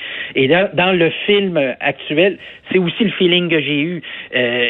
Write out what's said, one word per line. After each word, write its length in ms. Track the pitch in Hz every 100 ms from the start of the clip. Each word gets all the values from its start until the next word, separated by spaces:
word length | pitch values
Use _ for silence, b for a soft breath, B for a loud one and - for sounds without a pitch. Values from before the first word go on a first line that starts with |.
| B B B -
Et 100 | 131
là, 240 | 170 196
dans 180 | 156 185 185
le 140 | 160 - -
film 320 | 202 196 165 135 -
actuel, 580 | 143 139 - 151 196 165 B B -
c'est 80 | 185
aussi 240 | 170 -
le 80 | 208
feeling 380 | - 175 180 175
que 100 | 165
j'ai 200 | 139 147
eu. 200 | 160 175 B B B 127
Euh, 320 | 120 120